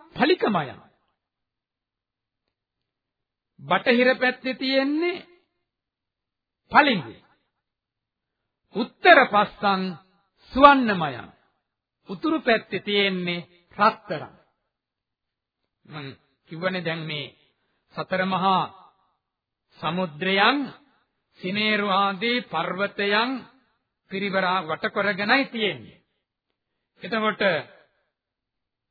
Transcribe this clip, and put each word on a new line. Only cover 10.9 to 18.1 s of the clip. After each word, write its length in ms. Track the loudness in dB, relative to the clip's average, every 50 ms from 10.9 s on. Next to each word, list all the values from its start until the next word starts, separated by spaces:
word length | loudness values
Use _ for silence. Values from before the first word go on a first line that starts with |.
| -2 -2 -4 -6 -8 -10 -14 -18 -20 _ _ _ _ _ _ _ _ _ _ _ _ _ _ -16
උතුරු 320 | -10 -6 -4 -2 -2 0
පැත්තේ 400 | 0 0 0 0 -2 -6 -10 -8
තියෙන්නේ 680 | -4 -2 0 0 0 0 -2 -4 -4 -6 -6 -8 -10 -14 _ _ _ _ -2
රත්තරන්. 580 | 2 2 2 2 0 -8 -10 -10 -10 -10 -12 -18 _ _ _ _ _ _ _ _ _ _ _ _ _ _ _ _ _ _ _ _ _ _ _ _ _ _ _ _ _ _ -18
මං 180 | -16 -14 -14 -14 -16 _ _ _ _ _ _ -16
කිව්වනේ 340 | -10 -6 -6 -4 -4 -4 -4
දැන් 180 | -6 -6 -6
මේ 320 | -8 -8 -10 -10 -12 -14 -16 _ _ _ _ _ _ _ _ _ _ _ -12
සතර 280 | -10 -8 -4